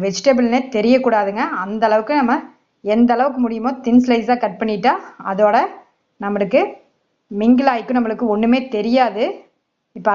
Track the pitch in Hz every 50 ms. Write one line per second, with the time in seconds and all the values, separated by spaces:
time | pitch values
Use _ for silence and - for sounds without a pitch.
0 | 180 196 185 - - 277 269 240 247 233 233 262 262 - - 214 214 233 254 254
1 | 254 240 226 214 208 196 202 214 269 330 302 196 185 190 214 220 226 214 214 220
2 | 220 226 294 294 262 233 254 320 - - - _ _ _ _ _ - 202 214 226
3 | 240 233 233 233 262 285 254 254 247 226 226 226 220 247 254 254 - 233 226 247
4 | 247 247 240 226 214 226 247 240 - 202 180 - 233 220 214 202 180 254 330 381
5 | - - - - - 190 196 190 214 208 208 247 330 392 - - - _ _ _
6 | _ _ _ - 208 202 202 196 202 185 202 294 381 - - - _ _ _ _
7 | _ _ _ _ _ - 208 202 214 233 254 254 277 269 247 226 220 - 254 247
8 | 233 220 214 - 247 226 208 208 226 233 240 262 254 - - 208 208 233 240 262
9 | 254 226 196 208 247 359 403 - - _ _ _ _ _ _ _ _ _ - -
10 | 175 214